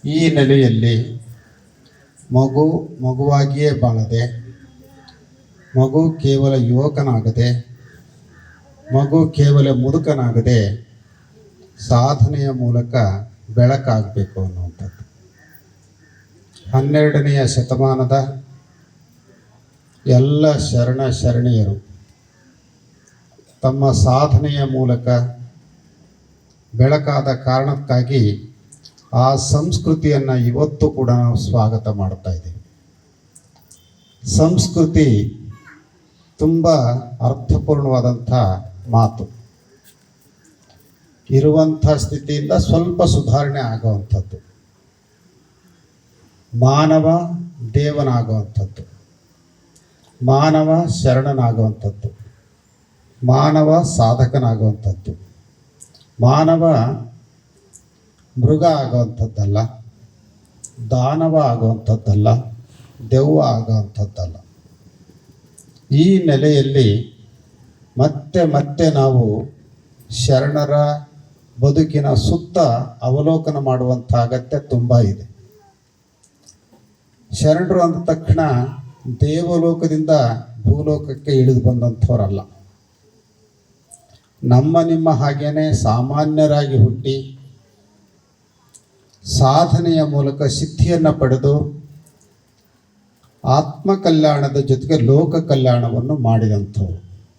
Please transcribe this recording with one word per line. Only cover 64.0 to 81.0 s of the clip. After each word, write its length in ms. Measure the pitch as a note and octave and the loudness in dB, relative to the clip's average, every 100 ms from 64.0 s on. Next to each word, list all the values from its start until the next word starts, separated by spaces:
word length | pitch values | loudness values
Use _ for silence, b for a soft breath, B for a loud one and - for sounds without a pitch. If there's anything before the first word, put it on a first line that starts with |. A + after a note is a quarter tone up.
| G2+ - F2 E2+ - _ _ _ _ _ _ - _ _ _ - - _ _ C#3 | -8 -6 -10 -12 -20 _ _ _ _ _ _ -20 _ _ _ -20 -20 _ _ 2
ಈ 300 | F3 F#3+ E3+ | 4 4 2
ನೆಲೆಯಲ್ಲಿ 920 | C3+ D3 D3 C3+ C3+ A#2 G#2 - _ - _ _ _ _ _ _ - | 2 4 2 2 2 2 2 -4 _ -20 _ _ _ _ _ _ -2
ಮತ್ತೆ 460 | D3 D3 - F#3 | -2 -2 -6 -2
ಮತ್ತೆ 460 | D#3+ C#3+ - - D#3+ | 0 0 -4 0 0
ನಾವು 580 | C#3+ C3+ B2+ A2 G2+ - - _ _ _ _ _ | 2 2 2 0 -2 -8 -16 _ _ _ _ _
ಶರಣರ 600 | - - C3 C#3+ D3 C#3+ D3 D3 D3 - - - _ _ - | -6 0 2 2 -2 0 0 0 -2 -10 -20 -20 _ _ -2
ಬದುಕಿನ 540 | C3 C#3+ D#3+ D3 C#3+ | 0 2 0 0 0
ಸುತ್ತ 440 | C#3 - E3+ - F3+ D3+ A#2 - - | 0 0 -2 -2 0 2 0 -4 -6
ಅವಲೋಕನ 540 | B2 C3+ D3 E3 D#3+ D3 | -2 0 0 0 -2 -4
ಮಾಡುವಂಥ 580 | C3+ B2+ B2+ B2 - | -2 -2 -2 -4 -2
ಅಗತ್ಯ 440 | B2 A#2 B2+ - C#3+ | -2 -2 -4 -6 -8
ತುಂಬ 420 | - B2 A#2 A#2+ | -4 -4 2 2
ಇದೆ. 300 | G#2 F#2+ - - - - _ _ _ _ _ _ _ _ _ _ _ _ _ _ _ _ _ - | 2 -2 -12 -20 -20 -20 _ _ _ _ _ _ _ _ _ _ _ _ _ _ _ _ _ -2
ಶರಣರು 400 | D3+ E3 F#3 F#3 | 0 0 0 0
ಅಂದ 240 | E3+ E3 | 0 -2
ತಕ್ಷಣ 360 | - D#3 - E3 D#3 B2 B2+ - - - B2 A#2+ | -4 -4 0 0 2 -2 -4 -8 -18 -16 -14 -4
ದೇವಲೋಕದಿಂದ 880 | C#3+ D#3 F3 E3+ E3 E3 E3 D#3 D#3 D3+ A#2+ A2+ - - | -2 -2 -2 0 0 0 -2 -2 0 2 2 -2 -10 -6
ಭೂಲೋಕಕ್ಕೆ 680 | - D3 D3+ D3 | -2 0 0 -4